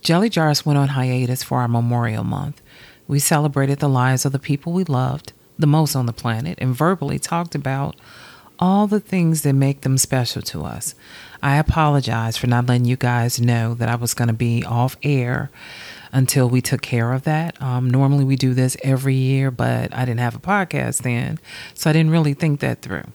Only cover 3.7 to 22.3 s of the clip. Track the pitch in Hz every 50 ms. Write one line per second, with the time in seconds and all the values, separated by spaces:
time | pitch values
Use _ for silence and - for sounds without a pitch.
3.7 | 139 135 - 143 135 127 123 131 131 127 - 143 135 135 - - 139 139 - 170
4.7 | 170 185 190 160 139 123 127 131 131 143 - - - _ _ _ _ - 160 147
5.7 | 147 160 160 139 - 135 123 117 113 - - 120 113 110 120 160 175 - - 131
6.7 | 127 120 151 170 190 175 - 143 135 143 - - 175 170 175 170 - 151 139 135
7.7 | 135 135 139 - - - - - - - - - - - - - _ _ 175 180
8.7 | 190 202 208 208 208 208 202 - - 185 170 165 160 156 - 143 139 135 139 135
9.7 | 139 139 - 135 131 131 - - - 131 120 113 - - - - - 80 76 -
10.7 | 58 - - - - _ - - - - - - - - - 139 139 151 156 -
11.7 | - 165 156 151 143 139 123 113 117 113 113 113 113 - - 123 123 120 123 123
12.7 | 123 123 123 120 127 - - 123 123 120 117 120 - - 120 120 120 117 113 113
13.7 | 117 117 117 117 117 120 120 120 - - 123 117 113 113 123 117 117 117 - -
14.7 | 117 120 120 127 - - - 143 147 135 123 120 127 - 143 139 _ - - -
15.7 | - - - - - - - - - 131 131 123 - 139 127 120 123 127 123 -
16.7 | - 120 - - - 120 113 120 127 131 131 156 151 156 165 170 - - 139 131
17.7 | 123 123 127 127 123 131 139 135 139 143 135 135 135 127 - 131 127 123 127 127
18.7 | - - - 135 135 127 131 139 135 131 131 127 135 135 135 135 123 117 123 123
19.7 | 123 120 123 - - - 127 123 117 117 123 120 113 120 - 180 196 202 190 -
20.7 | - 139 131 120 117 - - 123 120 120 123 - 160 156 _ - - - - -
21.7 | - - - 165 151 160 160 156 160 170 156 147